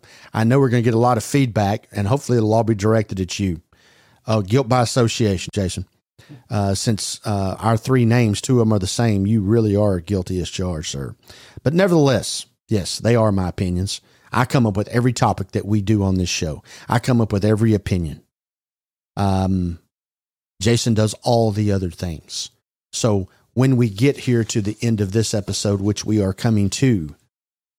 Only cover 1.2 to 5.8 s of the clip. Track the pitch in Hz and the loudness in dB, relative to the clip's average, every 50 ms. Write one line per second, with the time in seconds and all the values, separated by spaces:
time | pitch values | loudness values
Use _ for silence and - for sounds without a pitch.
1.2 | - - - 143 135 120 101 110 101 98 107 - _ _ - 101 101 98 135 143 | -2 0 0 0 0 0 0 0 0 0 -2 -4 _ _ -6 -4 -2 0 -2 -2
2.2 | - - 123 117 107 107 110 113 113 107 113 98 104 110 110 113 104 - 101 95 | -2 0 0 2 2 2 2 2 2 0 0 0 2 2 2 2 0 -2 -4 -6
3.2 | 92 87 - - 101 95 82 80 - _ _ _ _ _ _ _ _ _ _ _ | -6 -4 -4 -2 -2 -2 -2 -4 -8 _ _ _ _ _ _ _ _ _ _ _
4.2 | _ - 110 110 95 90 113 139 131 110 127 127 120 - - 131 117 110 - - | _ -2 -2 -2 0 2 0 0 2 2 2 2 2 2 2 2 0 2 2 0
5.2 | 117 104 95 90 - - - 104 95 90 - 95 | 0 0 0 -2 -4 -6 -4 -4 -2 -2 -4 -6